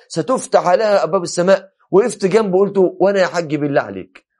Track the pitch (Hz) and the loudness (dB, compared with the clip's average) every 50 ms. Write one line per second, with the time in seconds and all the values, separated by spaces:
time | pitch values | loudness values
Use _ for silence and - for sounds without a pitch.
0 | _ - - 165 156 - 262 226 - - - 180 156 175 180 208 220 214 202 180 | _ -10 -6 -6 -4 -2 -4 -4 -2 0 0 2 2 2 2 2 2 2 0 0
1 | - 160 165 190 175 156 - 180 175 185 190 - - - _ _ _ _ 160 196 | 0 0 -4 -4 -6 -4 -4 -2 2 2 2 2 0 -4 _ _ _ _ 2 2
2 | 233 233 - - 202 185 175 226 220 196 175 190 202 196 156 196 185 165 - - | 2 0 -2 -4 -2 0 0 0 0 0 0 0 0 0 0 0 0 0 0 0
3 | 175 196 202 196 180 175 175 175 170 143 151 147 147 143 139 147 120 104 98 95 | 0 0 2 2 0 -2 -2 -4 -6 -4 -4 -4 -4 -2 -2 -2 -2 -4 -6 -12
4 | 92 - - - _ _ _ _ | -14 -16 -20 -20 _ _ _ _